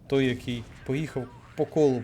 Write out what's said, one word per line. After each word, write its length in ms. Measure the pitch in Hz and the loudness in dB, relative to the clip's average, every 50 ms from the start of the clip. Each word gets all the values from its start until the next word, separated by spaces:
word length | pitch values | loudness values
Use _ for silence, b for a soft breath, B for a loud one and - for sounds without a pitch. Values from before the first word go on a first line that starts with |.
| - | -4
Той, 200 | - 139 139 135 | 0 2 2 4
який 380 | 127 123 123 - - 120 117 110 - - - - | 2 0 -2 -4 -6 -6 -6 -8 -12 -16 -12 -6
поїхав, 420 | - 135 143 160 139 - 135 123 - - - - - - | -4 -4 -4 -4 -4 -6 -8 -8 -8 -12 -18 -20 -10 -6
по 100 | - 151 | -4 -4
колу 340 | 143 - 160 151 143 131 120 | 0 2 4 4 4 4 2